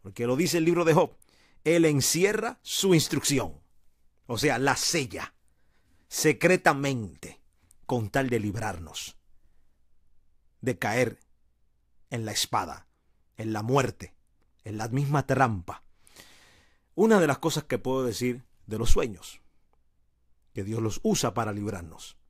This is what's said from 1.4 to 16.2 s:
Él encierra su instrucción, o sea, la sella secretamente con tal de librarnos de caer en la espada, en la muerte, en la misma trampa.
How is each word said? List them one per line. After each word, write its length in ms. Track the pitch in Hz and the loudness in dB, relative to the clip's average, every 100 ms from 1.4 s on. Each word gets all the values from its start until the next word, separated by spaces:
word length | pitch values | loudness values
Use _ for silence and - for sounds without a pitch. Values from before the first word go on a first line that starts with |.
| _ _ | _ _
Él 220 | 151 170 | 2 4
encierra 720 | 165 143 - 160 185 214 226 - | 4 4 0 2 2 0 -6 -10
su 320 | - - 196 | -8 -2 4
instrucción, 640 | 165 - 147 - 139 107 - _ _ - _ _ _ | 4 4 -2 0 -2 -2 -10 _ _ -20 _ _ _
o 140 | - 113 | -10 -2
sea, 180 | 143 120 | 0 2
la 180 | 135 | 0
sella 600 | 127 - 165 123 - - _ _ _ _ _ _ _ _ | 0 0 -2 -4 -10 -14 _ _ _ _ _ _ _ _
secretamente 1300 | - 156 - 170 180 175 143 139 127 101 - - - _ _ _ - | 0 0 2 2 4 2 2 -2 -4 -6 -12 -20 -20 _ _ _ -20
con 240 | - 127 104 | -4 -4 -2
tal 200 | 139 135 | -2 -2
de 100 | 117 | -2
librarnos 760 | 104 107 107 87 80 - - - _ - _ - _ _ _ _ _ - _ _ _ _ | -2 -6 -8 -8 -12 -14 -14 -18 _ -20 _ -20 _ _ _ _ _ -20 _ _ _ _
de 180 | 120 107 | -8 -4
caer 400 | 110 117 120 - _ _ _ _ _ _ _ _ _ | -2 0 -2 -4 _ _ _ _ _ _ _ _ _
en 160 | 120 | -8
la 60 | 110 | -6
espada, 560 | 101 - 110 85 71 _ _ _ _ _ - | -6 -4 -4 -6 -12 _ _ _ _ _ -10
en 160 | 110 | -6
la 80 | 107 | -4
muerte, 540 | 110 139 123 - 90 _ _ _ _ _ | 0 0 0 -6 -20 _ _ _ _ _
en 160 | - 107 | -12 -8
la 80 | 113 | -4
misma 400 | 127 143 147 - | -4 0 -2 0
trampa. 560 | 131 127 101 - - - _ _ - | 2 2 0 -8 -16 -20 _ _ -20